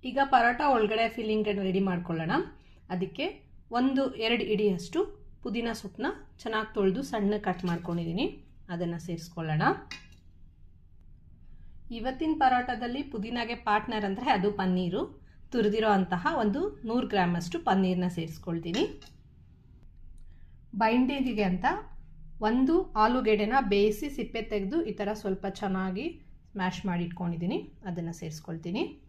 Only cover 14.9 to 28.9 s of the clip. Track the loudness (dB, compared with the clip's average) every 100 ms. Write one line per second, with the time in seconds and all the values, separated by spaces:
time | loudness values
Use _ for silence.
14.9 | 0 -4 -6 -20 -20 -6 0 2 4 4
15.9 | 4 4 0 0 2 2 2 -2 -4 -2
16.9 | -2 2 2 2 2 -2 -4 2 2 4
17.9 | 2 0 -2 -8 -8 -6 -4 -2 0 0
18.9 | -2 -18 -20 -20 -20 -20 -20 -20 -20 -20
19.9 | -20 -20 -18 -18 -18 -20 -20 -12 0 4
20.9 | 4 4 2 0 2 2 2 0 0 -4
21.9 | -14 -16 -18 -16 -4 0 4 4 4 2
22.9 | 2 4 4 4 4 4 2 4 4 4
23.9 | 2 -4 -6 -6 -6 -4 -4 0 -2 -2
24.9 | -2 -4 -4 -4 -4 -4 -4 -2 -2 -2
25.9 | -2 -6 -8 -18 -20 -14 -4 -4 -2 -4
26.9 | -2 -2 -4 -4 -2 -2 -2 -4 -12 -8
27.9 | -6 -6 -6 -10 -12 -10 -8 -4 -4 -4